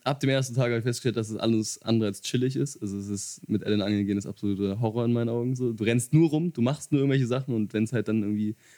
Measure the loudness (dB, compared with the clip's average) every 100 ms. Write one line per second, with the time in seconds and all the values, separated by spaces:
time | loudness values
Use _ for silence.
0 | -2 0 2 2 0 0 2 2 0 0
1 | 0 -2 -4 -2 2 2 0 -6 0 2
2 | 2 -2 -2 0 0 0 -4 -4 -6 -6
3 | -4 -6 -6 -12 -2 -2 2 0 2 0
4 | 2 -2 -4 -4 -2 0 -2 0 -2 0
5 | 0 0 0 -2 -2 -2 -2 0 0 0
6 | 2 4 4 2 -2 0 0 0 0 2
7 | 4 2 2 0 0 -2 -2 -2 0 -2
8 | 0 -2 0 -2 -2 -4 -16